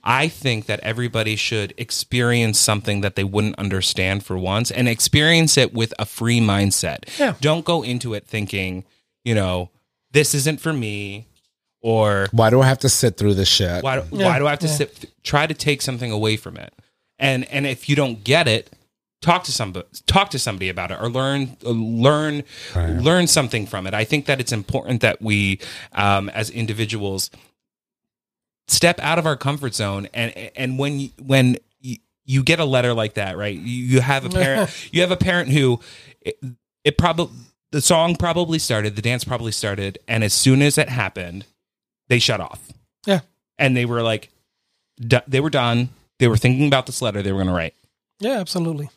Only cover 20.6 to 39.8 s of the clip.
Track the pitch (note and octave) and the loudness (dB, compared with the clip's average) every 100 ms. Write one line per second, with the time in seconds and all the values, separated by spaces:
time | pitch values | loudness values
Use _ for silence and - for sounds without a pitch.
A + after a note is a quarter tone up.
20.6 | F#2 F2+ F2 F#2 A#2 B2 C3+ C#3 C3 B2 | -6 -6 -8 -6 -4 -2 -2 -2 -4 -6
21.6 | - A2+ A2+ A#2 C3 D3+ D#3 D3 C#3+ - | -4 -2 -2 2 4 2 0 -4 -8 -18
22.6 | - F2+ E2 G2+ C3 F3+ E3+ D#3+ B2 A#2 | -6 -4 -2 2 4 4 4 2 2 -4
23.6 | G2+ G2+ F#2 G#2 A2 D3+ C#3+ C3 A#2+ A2+ | -4 -8 -6 -4 0 -2 0 -2 -2 -4
24.6 | G2 C3 - A#2+ A2+ - G#2+ G#2 G2 F#2+ | -4 -6 -2 0 0 0 0 2 2 -2
25.6 | - - - - G2+ G2 G2+ - A2+ A#2 | -8 -16 -10 0 2 2 -2 -6 -6 -6
26.6 | A2+ G#2+ A2 A2 G2+ F#2+ - - _ _ | -6 -4 -4 -4 -4 -6 -8 -10 _ _
27.6 | _ _ _ _ _ _ _ _ _ _ | _ _ _ _ _ _ _ _ _ _
28.6 | - - E3+ F3 D3 E3 D#3+ C#3+ C3+ D3 | -2 2 2 2 0 0 0 -2 -2 -4
29.6 | C3+ - G2+ G2 G2 A#2+ A#2 - G#2 - | -6 -4 -4 -4 -8 -6 -6 -6 -16 -6
30.6 | B2+ C3 C#3 C#3 C#3 - C3 C3+ B2+ B2 | -4 -2 -2 -4 -8 -12 0 4 6 2
31.6 | _ _ B2+ A#2+ _ _ - C3+ C3 E3 | _ _ -12 -12 _ _ -2 2 2 2
32.6 | D3+ C3 B2 A2+ G#2+ G#2+ G2 F2+ G#2 F2+ | 2 2 2 0 -2 -4 -6 -4 -6 -6
33.6 | G2+ B2 B2 B2+ B2 C#3 C3 F3+ C#3 C3 | -8 -6 2 2 4 -2 -2 0 0 2
34.6 | - - - E3+ F3+ F3+ F#3 F3 D3 D3 | -2 -6 -4 0 2 2 2 2 2 2
35.6 | C3 A#2 - - - _ - - C3 A#2+ | 2 0 -6 -20 -20 _ -10 -8 -14 -16
36.6 | _ _ D3+ - F3 E3 D#3+ A#2+ A#2+ _ | _ _ 0 2 2 0 -4 -8 -20 _
37.6 | _ D3+ - E3+ E3+ E3 F3 E3 E3 D#3+ | _ -2 2 4 4 2 0 0 0 -2
38.6 | - A2 G#2+ G2+ A#2 B2 - B2 A2+ G2+ | 0 -2 -2 -2 -2 -2 -4 -6 -4 -4
39.6 | G#2 G2+ | -4 -4